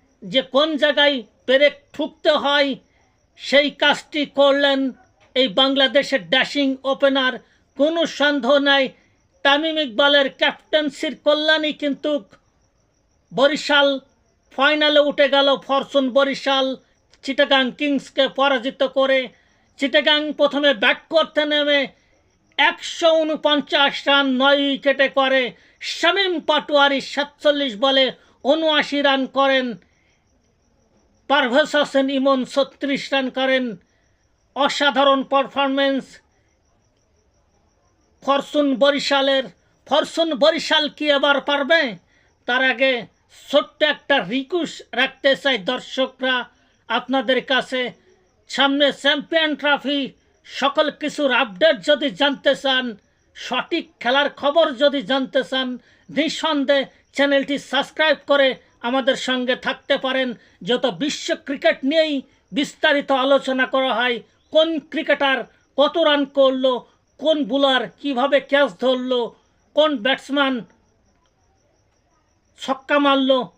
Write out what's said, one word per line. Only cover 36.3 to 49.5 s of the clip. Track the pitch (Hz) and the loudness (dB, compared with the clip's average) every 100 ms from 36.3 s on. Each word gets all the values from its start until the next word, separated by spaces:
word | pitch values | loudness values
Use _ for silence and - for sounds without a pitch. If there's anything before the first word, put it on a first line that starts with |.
| _ _ _ _ _ _ _ _ _ _ _ _ _ _ _ _ _ _ _ | _ _ _ _ _ _ _ _ _ _ _ _ _ _ _ _ _ _ _
ফরচুন | - 277 269 294 285 254 | -2 -2 -2 -2 0 2
বরিশালের। | 277 285 - 277 269 269 233 _ _ _ - | 2 0 0 0 0 0 -2 _ _ _ -2
ফরচুন | 285 320 - 330 | 0 0 -2 -2
বরিশাল | 285 294 320 - 311 302 | 2 2 2 0 0 -2
কি | - 302 | -4 0
এবার | 277 285 277 | 0 2 0
পারবে? | 269 285 277 330 277 180 _ _ _ _ - | 0 -2 0 0 0 -6 _ _ _ _ -4
তার | 247 262 | -2 0
আগে | 233 269 247 185 _ _ _ - | 0 0 -2 -6 _ _ _ -2
ছোট্ট | 277 294 - | 0 0 -2
একটা | 302 - - 277 180 | -2 -2 0 -2 0
রিকোয়েস্ট | 254 262 349 311 - - 226 | -6 -4 -4 -4 -10 -10 -2
রাখতে | 254 - 277 269 | -2 0 0 0
চাই | 277 262 | 0 -2
দর্শকরা | 277 254 - - 262 - 262 254 233 _ _ _ - | -4 -8 -8 -6 -6 -4 -4 -4 -6 _ _ _ -6
আপনাদের | 233 240 269 220 254 247 | -6 -2 -4 0 -2 0
কাছে। | 262 - 254 247 - _ _ _ _ - | -2 -2 -6 -6 -10 _ _ _ _ -10
সামনে | - 277 277 285 | 0 0 2 0
চ্যাম্পিয়ন | - 277 294 277 330 311 | 0 -2 -2 -2 -2 0